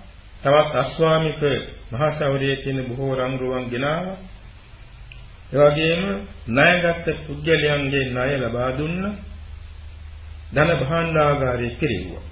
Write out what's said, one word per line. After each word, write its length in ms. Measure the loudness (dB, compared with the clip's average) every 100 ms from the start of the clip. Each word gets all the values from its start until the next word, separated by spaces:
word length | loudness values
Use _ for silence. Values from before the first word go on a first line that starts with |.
| -18 -20 -20 -2
තවත් 340 | 6 6 6
අශ්වාමික 680 | 2 0 2 4 4 2 0 0 0 -4 -12 -8
මහා 240 | 0 0
සෞරිය 440 | 2 0 2 0 0
කියන 240 | -2 -4
බොහෝ 320 | -4 -4 -2 0
රංගුවන් 500 | -2 -2 -2 -2 -2
ගෙනාවා. 500 | -2 -2 -2 -4 -8 -14 -18 -18 -20 -20 -20 -18 -18 -18 -16 -18 -18 -2
ඒ 100 | 6
වගේම 420 | 6 6 2 2 0 -4 -8 -12 0
ණයගත් 600 | 4 6 6 2 0 -2 -4
පුද්ගලයන්ගේ 840 | -8 -4 2 4 4 2 0 0 0
ණය 260 | 0 0 0
ලබා 340 | -2 -2 -2
දුන්න. 300 | -2 -4 -4 -4 -6 -12 -14 -14 -14 -14 -16 -16 -16 -16 -16 -14 -14 -2
ධන 240 | 2 4 2
භාණ්ඩාගාරය 920 | 2 0 2 4 4 2 0 0 -4
පිරෙව්වා. 520 | -2 -2 -2 -6 -10 -12